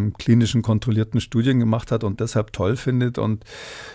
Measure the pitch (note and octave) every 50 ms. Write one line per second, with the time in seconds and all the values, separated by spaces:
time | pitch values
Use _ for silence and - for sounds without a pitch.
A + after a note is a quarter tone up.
0 | G2+ G#2 - - - - A#2 A#2+ A#2 G#2 - A#2 G#2+ - A2 G#2+ - B2 A2 G#2+
1 | A2 - - A#2 - - - A#2 A2+ C3+ C3 B2+ A#2 A2+ A2+ A#2 - - A#2 A2+
2 | A2+ G2+ G2 - A#2 A#2 - A2 G#2 - - - F#2+ F#2 A2+ A2 - C3 B2+ B2
3 | B2 A#2+ B2 - A2 G#2+ A2 G#2+ - - - - - - - - - -